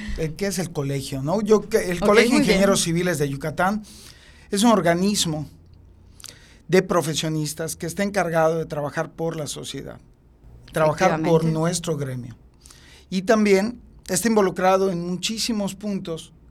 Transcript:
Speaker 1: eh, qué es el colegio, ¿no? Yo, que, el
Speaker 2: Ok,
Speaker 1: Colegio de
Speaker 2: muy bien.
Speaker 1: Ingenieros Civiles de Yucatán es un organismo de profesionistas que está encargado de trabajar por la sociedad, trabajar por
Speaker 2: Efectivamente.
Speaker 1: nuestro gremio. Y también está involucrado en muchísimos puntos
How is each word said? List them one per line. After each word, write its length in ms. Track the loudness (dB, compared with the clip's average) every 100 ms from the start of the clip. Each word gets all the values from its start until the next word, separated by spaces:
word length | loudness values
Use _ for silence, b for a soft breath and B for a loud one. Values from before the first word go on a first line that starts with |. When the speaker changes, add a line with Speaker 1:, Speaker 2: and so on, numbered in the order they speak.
| -8 -4
Speaker 1:
eh, 160 | -6 -4
qué 100 | -6
es 120 | -4
el 120 | -6
colegio, 500 | -4 -4 -4 -6 -6
¿no? 200 | -2 -2
Yo, 260 | 4 4 4
que, 220 | 0 0
el 80 | 0
Speaker 2:
Ok, 40 | 4
Speaker 1:
Colegio 240 | 6 6
de 60 | 4
Speaker 2:
muy 20 |
bien. 100 | 4
Speaker 1:
Ingenieros 300 | 4 4 2
Civiles 340 | 0 0 0 0
de 100 | -2
Yucatán 540 | -4 -6 -2 0 -2 -6 B B B B B B
es 120 | 2
un 80 | 4
organismo 760 | 4 4 2 2 0 -2 -4 -8 -14 -20 -20 -20 -20 -20 B B B B B B
de 140 | 2
profesionistas 960 | 2 0 -2 -2 -4 -4 -4 -6 -10 -8
que 80 | -8
está 180 | -4
encargado 540 | -4 -2 0 2 2 2
de 80 | -4
trabajar 460 | -6 -6 -6 -8
por 240 | -6 -6 -6
la 100 | -8
sociedad, 540 | -10 -10 -12 -12 -16 -20 _ _ _ -20 -20 -8
trabajar 380 | 0 0 2 2
por 80 | 2
Speaker 2:
Efectivamente. 320 | 2 2 2 0
Speaker 1:
nuestro 360 | -2 -4 -6 -8
gremio. 400 | -8 -8 -12 -16 -20 _ B B B B B
Y 120 | -4
también 580 | 2 4 6 4 2 -6 -16 -18 -6
está 180 | -2 2
involucrado 640 | 4 4 2 4 4 2
en 160 | -2 -4
muchísimos 680 | -6 -6 -4 -4 -2 -4 -6
puntos 580 | -6 -6 -6 -10 -12 -20 -20